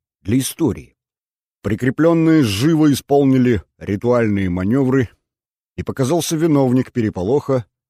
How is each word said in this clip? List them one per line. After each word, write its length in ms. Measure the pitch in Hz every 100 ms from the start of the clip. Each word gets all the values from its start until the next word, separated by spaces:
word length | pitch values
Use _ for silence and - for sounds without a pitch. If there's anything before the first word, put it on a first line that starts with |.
| _ _
для 160 | - 127
истории. 580 | 127 - 147 80 64 _ _ _ _ _ _ _
Прикрепленные 800 | - 110 127 135 165 165 160 160
живо 500 | 117 98 147 160 151
исполнили 680 | 127 - 143 139 131 123 104 - _
ритуальные 720 | 95 98 120 120 113 101 92
маневры, 580 | 90 95 131 127 135 120 _ _ _ _ _ _ -
и 60 |
показался 540 | - 110 131 170 - 160
виновник 560 | 165 143 131 127 123
переполоха, 720 | 123 107 92 90 143 - 131 - _ _